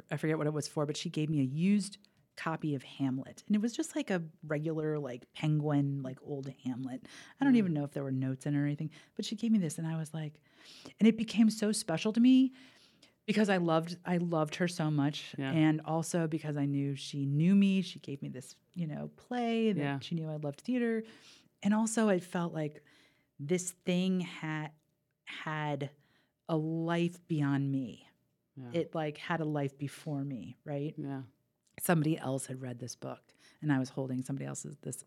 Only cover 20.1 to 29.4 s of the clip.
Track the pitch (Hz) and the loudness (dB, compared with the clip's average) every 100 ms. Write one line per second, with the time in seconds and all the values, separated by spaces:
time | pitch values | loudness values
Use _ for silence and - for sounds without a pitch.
20.1 | 170 156 151 147 139 - 247 233 226 220 | -4 -4 -4 -6 -6 -2 0 0 -2 -4
21.1 | - - - _ _ 202 214 220 226 214 | -12 -20 -20 _ _ 0 2 2 2 4
22.1 | 185 180 180 170 160 151 151 - _ _ | 4 0 -4 -2 -2 -4 -6 -20 _ _
23.1 | _ _ - 143 180 180 - - 180 185 | _ _ -10 -2 -2 -2 -8 -2 0 2
24.1 | 185 175 - 156 156 151 - _ _ _ | 0 -2 -8 -6 -6 -6 -12 _ _ _
25.1 | _ - - 160 156 151 139 147 - _ | _ -16 -12 -6 -4 -2 -2 -4 -10 _
26.1 | _ _ _ - 160 160 165 165 170 175 | _ _ _ -4 -2 0 -2 0 2 0
27.1 | 175 - 160 143 139 139 135 120 71 - | -2 -4 0 2 2 2 -2 -4 -10 -20
28.1 | _ _ _ _ - 123 170 165 165 156 | _ _ _ _ -18 -4 -2 -2 -2 -4
29.1 | 151 - 165 | -4 -4 -2